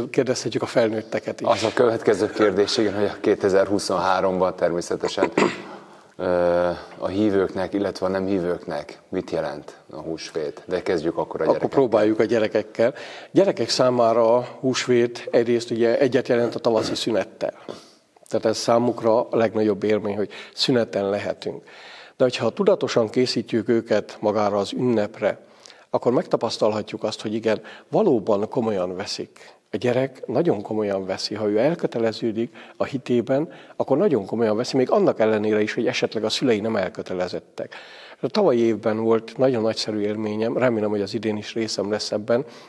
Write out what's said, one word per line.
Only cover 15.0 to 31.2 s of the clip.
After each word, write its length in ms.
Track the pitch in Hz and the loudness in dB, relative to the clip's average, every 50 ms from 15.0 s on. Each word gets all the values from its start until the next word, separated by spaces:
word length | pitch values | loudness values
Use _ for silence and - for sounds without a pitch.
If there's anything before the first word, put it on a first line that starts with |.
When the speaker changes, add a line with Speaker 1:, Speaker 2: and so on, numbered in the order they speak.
| 120 123 120 - - - | 4 2 -2 -8 -6 0
Speaker 1:
egyrészt 400 | - 131 117 113 120 117 117 - | 2 2 4 4 2 0 0 -2
ugye 280 | 117 113 117 113 117 - | 0 2 2 4 4 4
egyet 280 | 143 127 120 127 120 | 4 4 2 2 2
jelent 280 | - 127 117 120 113 - | 2 2 2 2 0 -2
a 40 | 117 | -2
tavaszi 360 | - 123 113 110 110 - 113 | 0 2 2 2 0 0 -4
szünettel. 580 | - - - 110 95 - - - - - - - - - - - - - - _ _ _ _ _ _ _ - - | -4 -2 0 0 0 -2 -4 -6 -6 -6 -6 -6 -8 -12 -16 -16 -16 -18 -20 _ _ _ _ _ _ _ -6 -4
Tehát 140 | 107 - | -2 0
ez 100 | 113 107 | 0 -2
számukra 720 | - - - 117 120 123 120 110 - 113 113 110 120 120 - | 0 0 2 2 2 2 2 0 0 2 2 4 2 2 0
a 80 | - | 2
legnagyobb 460 | 117 113 104 107 110 107 107 101 95 101 | 2 2 2 2 2 2 2 2 0 0
élmény, 320 | 104 107 104 104 104 101 | 0 0 0 0 -2 -4
hogy 140 | 104 101 - - - - - - | -4 -4 -6 -8 -14 -18 -12 -6
szüneten 560 | - - - 127 120 113 - - 101 101 98 | -2 0 2 2 2 0 0 -2 -2 0 0
lehetünk. 540 | 101 101 98 90 82 - - 107 - - - - - - - - - - - - - | -2 -2 -2 -4 -6 -6 -8 -8 -8 -8 -14 -20 -20 -20 -20 -20 -20 -20 -20 -16 -2
De 60 | - 135 | 0 0
hogyha 260 | 127 - - 127 113 | 0 2 0 -2 -2
tudatosan 600 | - - 196 165 190 - 135 117 - 123 113 104 | 0 2 4 4 4 4 2 0 2 2 0 2
készítjük 600 | - 127 127 120 - 123 110 - - 113 98 - | 2 0 0 2 0 -4 -4 -2 -2 -2 0 2
őket 480 | 117 117 110 - 110 104 - - - - | 0 0 2 2 0 0 0 -2 -8 -2
magára 380 | 110 107 101 107 104 101 101 | -2 0 2 2 2 2 2
az 160 | 101 98 - - | 0 -2 -2 -2
ünnepre, 720 | - 127 127 117 107 104 104 - - 107 95 - - - - - - - - - - - _ | -2 0 2 2 2 0 -2 -4 -2 -2 -2 -2 -2 -8 -20 -20 -20 -20 -20 -20 -20 -8 _
akkor 220 | - 120 - 131 | -4 -2 0 2
megtapasztalhatjuk 920 | 120 156 190 - - 127 - 113 - - 123 107 107 107 101 - - 107 - | 0 0 0 0 0 -2 0 -4 -2 0 0 0 2 0 -4 -6 -8 -6 -6
azt, 180 | 107 107 - | -6 -6 -6
hogy 120 | - 110 107 | -6 -6 -6
igen, 280 | 117 113 110 107 92 - - - - - _ | -2 0 0 0 0 -4 -10 -20 -20 -8 _
valóban 600 | - 170 - 165 135 110 87 110 107 98 104 104 | 0 2 4 4 2 2 2 2 2 2 0 -2
komolyan 460 | - 135 113 113 107 92 90 90 92 | -2 -2 -2 0 0 -2 -2 -2 -4
veszik. 580 | 90 - - - - 117 - _ - - - - _ _ _ | -6 -8 -8 -8 -10 -10 -12 _ -20 -20 -20 -20 _ _ _
A 60 | - | -8
gyerek 500 | 104 113 123 120 127 131 135 - - - | -2 -2 0 0 0 0 -2 -4 -10 -8
nagyon 340 | - 117 131 170 170 117 104 | -4 -2 0 2 2 0 0
komolyan 440 | 101 - 113 107 107 101 98 98 95 | -4 -4 -2 -2 0 0 -2 -2 -2
veszi, 300 | 92 95 - | -4 -6 -6